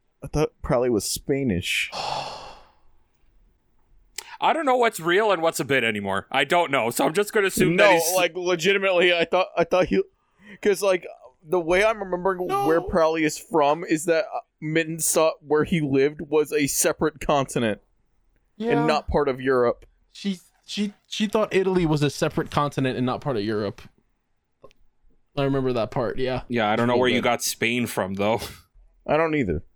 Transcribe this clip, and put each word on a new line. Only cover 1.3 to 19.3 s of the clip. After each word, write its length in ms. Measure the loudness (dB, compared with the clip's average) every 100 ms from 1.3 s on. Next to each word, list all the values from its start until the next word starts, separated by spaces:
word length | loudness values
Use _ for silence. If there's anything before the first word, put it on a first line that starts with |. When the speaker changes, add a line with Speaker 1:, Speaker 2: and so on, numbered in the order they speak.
| -2 0 -2 -2 -4 -4 -6
Speaker 2:
<sighs> 60 | -6 -6 -8 -12 -16 -20 -20 _ _ _ _ _ _ _ _ _ _ _ _ _ _ -18 -16 -4
I 100 | -2
don't 140 | 0 0
know 100 | 2
what's 220 | 0 0
real 320 | 0 2 2
and 100 | 2
what's 180 | 0 -2
a 60 | 0
bit 180 | 2
anymore. 440 | 2 -2 -2 -4 -2
I 140 | -2
don't 260 | 2 2 2
know, 200 | 0 0
so 160 | 0 0
I'm 80 |
just 180 | 0 0
gonna 160 | 0 0
assume 280 | 2 0 6
Speaker 1:
No, 80 | 6
Speaker 2:
that 80 |
he's 220 | 6 4 2
Speaker 1:
like, 200 | 0 -2
legitimately, 800 | -2 0 2 2 2 4 4
I 100 | 2 2
thought, 220 | 0 0 0
I 80 |
thought 220 | 0 2 2
he, 160 | 0 -2 _ _ _ -20 -2
'cause, 200 | 0 2
like, 260 | 2 0 -4 -18 -20 _
the 180 | -4 -2
way 240 | 2 2 2
I'm 140 | 0
remembering 480 | -4 -4 -2 -2 -2
Speaker 3:
No. 200 | -2 2
Speaker 1:
where 140 | 0
Prowley 420 | 2 2 2 2
is 140 | -2 -4
from 460 | -2 2 2 2 -2
is 200 | -2 0
that, 200 | 0 0
uh, 60 | -8 -12 _
Mitten 380 | -2 -2 -2 -4
thought 440 | 0 2 2 0 -2
where 180 | 0 2
he 140 | 0
lived 400 | 2 2 2 0
was 300 | -2 0 0
a 140 | 0 -2
separate 520 | 0 0 0 -2 -2
continent 640 | 0 0 0 -2 -2 -2 _ _ _ _ _ _ _ _
Speaker 3:
Yeah. 140 | -2 0
Speaker 1:
and 100 | 2
not 200 | 0 0
part 180 | 0
of 100 | 0